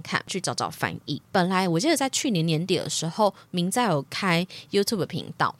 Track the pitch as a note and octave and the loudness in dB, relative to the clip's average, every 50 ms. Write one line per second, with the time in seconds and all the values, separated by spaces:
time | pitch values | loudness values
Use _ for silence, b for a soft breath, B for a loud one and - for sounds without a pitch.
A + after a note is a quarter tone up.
0 | - - - - - - - F#3 - D3+ A#2+ - A2+ D#2+ - - - F#2+ - - | -6 -4 -4 -2 -2 -4 -4 -2 -2 -2 -2 -2 -4 -4 -4 -4 -4 -4 -4 -6
1 | - - D3+ - - - - F#3+ F3 F#3 F#3+ F3+ F#3+ F3+ E3 E3 A3 D#4+ E4 - | -6 -8 -8 -8 -6 -2 0 2 2 2 2 2 2 2 2 2 2 2 2 2
2 | C#4 C4 - - - C#4 G#3 E3 D#3+ E3+ D#3+ D3+ F3 F#3+ F#3 C#3+ - - - - | 0 0 -2 -2 0 0 2 2 2 2 2 0 2 0 0 0 0 -2 -4 -4
3 | D#3+ D#3+ - - G#3+ G3 B B B B - F3+ F3 F#3 - B3 B3 G3+ D#3 C#3+ | -4 -2 2 2 2 2 B B B B -2 -2 -2 0 2 2 2 2 2 0
4 | C#3 - - - G#3 F#3+ E3+ E3+ F3+ B B B B - - G3+ G3+ - A#3 F#3+ | -2 -4 -6 -2 0 2 2 2 0 B B B B -2 0 0 2 2 0 -2
5 | - - F3+ - - - - - D3+ G2 - | -2 -2 -4 -6 -8 -6 -2 -2 -2 -2 -2